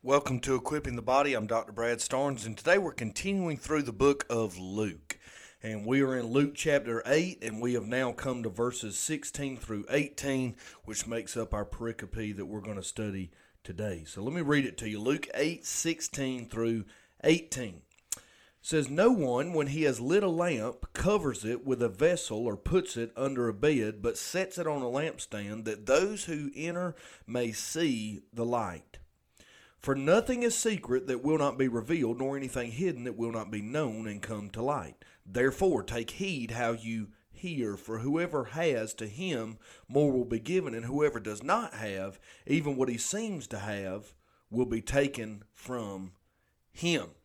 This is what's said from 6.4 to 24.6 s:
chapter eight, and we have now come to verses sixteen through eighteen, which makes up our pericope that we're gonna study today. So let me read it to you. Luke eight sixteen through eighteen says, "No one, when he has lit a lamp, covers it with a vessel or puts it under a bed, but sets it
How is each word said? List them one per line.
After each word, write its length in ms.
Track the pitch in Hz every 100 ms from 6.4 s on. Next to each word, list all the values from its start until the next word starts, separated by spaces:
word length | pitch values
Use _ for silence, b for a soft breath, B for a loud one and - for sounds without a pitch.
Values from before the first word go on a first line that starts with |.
| 143 143
chapter 480 | 160 143 117 117 117
eight, 380 | 147 180 165
and 180 | 113 107
we 140 | 120 120
have 100 | 104
now 260 | 123 131
come 300 | 123 135 123
to 80 | 113
verses 480 | 90 120 120 110 95
sixteen 580 | - 156 143 - 143 127
through 300 | - 107 101
eighteen, 680 | 143 139 - 139 135 127 - B B
which 220 | - 107 117
makes 320 | 113 98 120
up 160 | 110
our 100 | 104
pericope 720 | 101 - 117 113 98 - 107 101
that 120 | 95
we're 120 | 104
gonna 220 | 104 101
study 480 | 90 - 104 95 90 b b b
today. 400 | - 90 107 85
So 200 | 80 -
let 100 | 107
me 80 | 170
read 240 | 143 147 131
it 140 | -
to 100 | 113
you. 100 | 104
Luke 280 | 113 151 - -
eight 280 | 151 170
sixteen 840 | - - 165 160 - - 135 127 120
through 360 | 113 117 113 101 B B B
eighteen 600 | - 165 165 135 113 82 _ _ _ B B B B B
says, 260 | - 160 131
"No 220 | 147 220
one, 420 | 240 135 123 165
when 140 | 165 139
he 160 | 147
has 180 | 151 117
lit 220 | 123 190
a 40 | 202
lamp, 640 | 165 175 135 107 - -
covers 520 | - 180 208 151 113 110
it 180 | 123
with 200 | 131 123
a 40 | 120
vessel 600 | 92 156 175 - 110 117
or 100 | 101
puts 400 | - 180 180 117
it 140 | 117 -
under 320 | 135 131 120
a 60 |
bed, 480 | 101 147 143 107 110
but 160 | 113 -
sets 400 | - 175 190
it 80 | 185